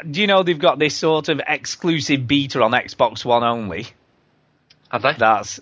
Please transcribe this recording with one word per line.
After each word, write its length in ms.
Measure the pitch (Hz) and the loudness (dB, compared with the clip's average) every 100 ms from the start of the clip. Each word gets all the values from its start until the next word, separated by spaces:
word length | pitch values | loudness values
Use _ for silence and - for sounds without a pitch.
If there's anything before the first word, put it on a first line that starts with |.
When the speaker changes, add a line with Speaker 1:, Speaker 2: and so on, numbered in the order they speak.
| 165 | -8
Speaker 1:
do 120 | 147 | -2
you 40 | 208 | 2
know 160 | 196 | 4
they've 160 | 180 165 | 2 2
got 200 | 170 131 | 2 2
this 160 | 143 | 0
sort 340 | - 170 156 147 | 0 0 0 0
of 140 | 147 139 | -4 -2
exclusive 800 | 151 - - 175 165 123 139 123 | -6 -6 -6 -2 -2 0 -2 0
beta 360 | 143 139 139 | 0 0 0
on 100 | 110 | 2
Xbox 500 | 120 - - 123 120 | 2 -2 -2 -2 -2
One 220 | 120 120 | 0 2
only? 440 | 117 117 104 85 117 - _ _ _ _ _ _ _ _ _ | 2 0 -4 -8 -10 -16 _ _ _ _ _ _ _ _ _
Speaker 2:
Have 120 | 123 | -2
they? 120 | 131 151 | -2 2
Speaker 1:
That's 400 | 110 107 104 - | 2 2 -2 -14